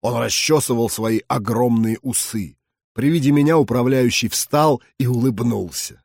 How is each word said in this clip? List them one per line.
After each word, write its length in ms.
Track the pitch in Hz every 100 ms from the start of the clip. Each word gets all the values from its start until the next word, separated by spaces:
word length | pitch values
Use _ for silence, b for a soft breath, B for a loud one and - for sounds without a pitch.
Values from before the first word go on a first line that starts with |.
Он 140 | 113 120
расчёсывал 720 | 117 - - 156 - 120 117
свои 300 | - 110 113 -
огромные 720 | 113 101 113 123 117 113 110
усы. 560 | 135 117 - 113 85 - _ _ _ -
При 140 | 135
виде 220 | 165 139
меня 260 | 143 143 160
управляющий 680 | 135 123 123 131 123 117 117
встал 520 | - - 147 156 139 b b
и 80 | 127
улыбнулся. 960 | 120 127 104 117 110 90 - - -